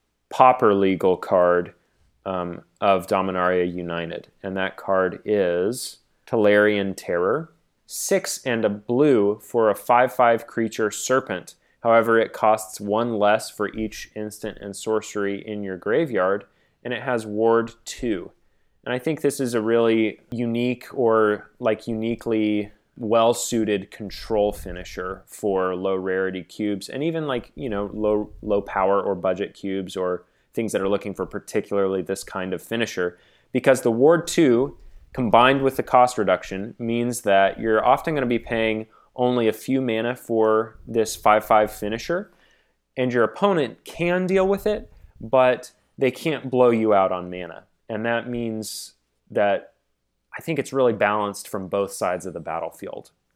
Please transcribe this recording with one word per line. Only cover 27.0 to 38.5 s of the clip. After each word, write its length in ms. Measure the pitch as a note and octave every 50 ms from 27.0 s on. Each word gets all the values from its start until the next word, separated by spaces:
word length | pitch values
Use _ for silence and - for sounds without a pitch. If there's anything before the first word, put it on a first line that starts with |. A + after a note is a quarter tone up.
| D3
even, 240 | E3+ D#3+ E3 D#3
like, 240 | C#3+ C3 A#2+ - - -
you 120 | - D3 B2
know, 200 | G#2 G2+ G#2 G2 G#2
low, 360 | G#2+ G#2+ G#2+ G#2+ G#2+ G#2 - - -
low 200 | - G#2+ G#2 G2+
power 400 | G2+ - - G2+ F#2+ G2 G2 G2+
or 120 | F#2 G2+ G2
budget 380 | F2 E2+ F#2+ F#2 F2+ G2+ - -
cubes 440 | - - G2 F#2+ G2 F#2+ E2+ -
or 260 | F#2+ F#2 F2+ F2+ F2 - _ _ _ _ _ -
things 180 | B2 A2+ G#2
that 100 | - G2
are 80 | G2 G2
looking 240 | G2+ G2 - G#2 F#2
for 120 | - F#2
particularly 760 | E2 - G2+ - - - G#2+ G2 - G2+ G2+ G2 F#2+ F#2+ F#2+
this 220 | F2 - F#2+ - -
kind 300 | - - G2 F#2 F#2+ F#2
of 80 | E2+
finisher, 560 | - - A2+ A#2 A2+ - - F#2+ F2+ F2+ - _ _ _ _ _ _ _
because 300 | - B2+ - C#3 C3 B2+
the 100 | - B2
ward 360 | A2+ A#2 C3 D3+ E3+ E3 E3
two, 500 | - - - E3 C3+ A#2+ A#2 C3 C#3+ - - - - - - - - -
combined 480 | - B2 A2 G2+ A#2 B2 C3 C#3 C#3
with 140 | C3+ C3+ C3
the 60 | - A#2+
cost 340 | - - B2+ B2 B2 -
reduction, 560 | - G#2 F#2+ F#2 F2+ - - G2+ F#2+ G2+ A#2 - -
means 420 | A#2+ A2+ A#2 A#2+ A#2+ B2 A#2+ A2+
that 380 | - G#2 G2 G2 G2 F#2+ - -
you're 240 | A2+ A2+ A2 G#2+ -
often 280 | A#2+ C3+ D3 - E3+ D#3
gonna 100 | D3 C3
be 140 | A#2+ B2 A2+
paying 460 | - -